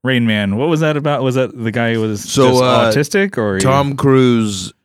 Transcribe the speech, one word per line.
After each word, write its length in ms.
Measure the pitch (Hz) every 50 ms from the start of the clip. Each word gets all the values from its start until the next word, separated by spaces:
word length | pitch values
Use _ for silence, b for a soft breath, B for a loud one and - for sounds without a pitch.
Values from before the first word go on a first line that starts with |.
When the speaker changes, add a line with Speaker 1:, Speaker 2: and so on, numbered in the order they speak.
| -
Speaker 1:
Rain 220 | 127 131 123 117
Man, 300 | 113 107 104 104 98 98
what 120 | 110 139 165
was 120 | 165 156
that 160 | 165 156 151
about? 260 | 147 139 147 147 127
Was 120 | 131 131 123
that 220 | 131 127 110 -
the 160 | 123 113 113
guy 220 | 104 120 117 113 117
who 60 | 113
was 220 | 110 110 107 98 - -
Speaker 2:
So, 200 | - 135 131 127
Speaker 1:
just 120 | 127 127
Speaker 2:
uh, 280 | 127 127 123 120 117 113
Speaker 1:
autistic, 440 | 107 139 147 - - 196 196 196 - 127
or 200 | 110 104 98 95
Speaker 2:
Tom 380 | 98 131 135 143 139 139 143
Cruise 760 | 131 - 139 131 131 131 123 120 117 110 107 101 92 92 87 - _ _